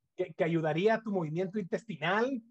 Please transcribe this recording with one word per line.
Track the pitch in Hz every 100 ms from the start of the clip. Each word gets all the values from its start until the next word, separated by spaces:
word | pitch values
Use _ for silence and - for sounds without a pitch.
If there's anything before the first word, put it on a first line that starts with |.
| _ -
que, | 180
que | 160
ayudaría | 170 165 156 151 208 226
a |
tu | 220
movimiento | 196 160 160 190 214
intestinal | 185 196 - 170 156 202 247 262 -